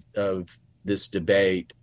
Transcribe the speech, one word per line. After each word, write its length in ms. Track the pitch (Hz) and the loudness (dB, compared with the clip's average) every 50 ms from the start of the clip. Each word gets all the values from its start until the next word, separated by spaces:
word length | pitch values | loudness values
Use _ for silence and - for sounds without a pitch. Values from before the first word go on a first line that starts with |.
| - _ - | -16 _ -6
of 440 | 104 101 98 95 92 87 - - - _ _ _ _ - | -4 -2 -2 -2 -4 -6 -10 -14 -20 _ _ _ _ -6
this 240 | 92 101 95 - - | -2 -2 -2 -2 -2
debate, 640 | - 95 80 80 98 98 98 95 92 90 85 - - _ | -4 -2 0 2 4 4 4 4 2 0 -4 -8 -14 _